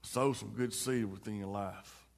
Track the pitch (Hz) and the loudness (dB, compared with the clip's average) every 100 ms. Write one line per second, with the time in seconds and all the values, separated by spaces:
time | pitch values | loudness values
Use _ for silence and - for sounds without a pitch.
0 | - 123 135 123 107 110 123 - 127 131 | 0 4 4 4 -4 -2 0 0 0 2
1 | 104 95 110 104 95 101 98 92 - - | 2 -2 -6 -4 -2 -2 -2 -6 -14 -20
2 | - | -20